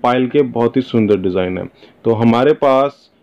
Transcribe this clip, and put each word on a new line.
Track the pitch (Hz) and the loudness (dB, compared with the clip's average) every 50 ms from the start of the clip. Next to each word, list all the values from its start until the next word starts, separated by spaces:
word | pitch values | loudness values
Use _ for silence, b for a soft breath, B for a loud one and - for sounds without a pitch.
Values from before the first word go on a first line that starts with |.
| - | 0
pile | 127 123 127 127 | 0 0 0 -2
के | 120 120 147 | 0 0 0
बहुत | 143 123 117 117 117 120 - | -2 0 0 0 -2 0 0
ही | 135 | -2
सुंदर | 131 - - 117 110 101 104 | -4 -2 -2 -2 2 2 0
design | 95 92 95 90 95 92 92 92 | 0 0 -2 -2 -2 -4 -4 -6
है। | 92 90 87 b b b b b _ _ | -8 -10 -12 b b b b b _ _
तो | 113 | -2
हमारे | 113 107 117 117 117 120 131 143 156 | 0 2 2 2 2 2 2 2 2
पास | 151 - 139 131 131 139 143 - _ _ _ _ _ | 2 2 2 2 2 0 -2 -4 _ _ _ _ _